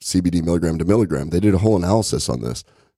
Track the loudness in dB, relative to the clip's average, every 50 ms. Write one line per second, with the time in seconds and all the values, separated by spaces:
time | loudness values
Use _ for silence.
0 | -6 -2 0 0 0 0 0 0 0 0 0 0 0 0 -2 -2 0 2 2 2
1 | 2 0 -2 -4 -4 -2 -2 0 2 2 2 4 4 2 2 2 2 2 2 0
2 | 0 0 -4 -4 -4 -4 -4 -4 -6 -8 -8 -10 -14 _ _ _ _ _ _